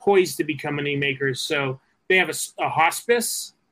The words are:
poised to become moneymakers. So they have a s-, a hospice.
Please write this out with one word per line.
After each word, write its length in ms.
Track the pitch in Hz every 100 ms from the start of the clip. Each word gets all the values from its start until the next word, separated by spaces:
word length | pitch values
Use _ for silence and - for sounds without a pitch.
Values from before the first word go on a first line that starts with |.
poised 380 | - 196 180 -
to 60 |
become 320 | 156 143 147 147
moneymakers. 600 | 143 143 139 135 139 127
So 420 | - 147 135 131 _ _ -
they 80 | 185
have 120 | 165
a 20 |
s-, 240 | 151 - -
a 100 | 147
hospice. 840 | - 160 - - 240 226 - - _ _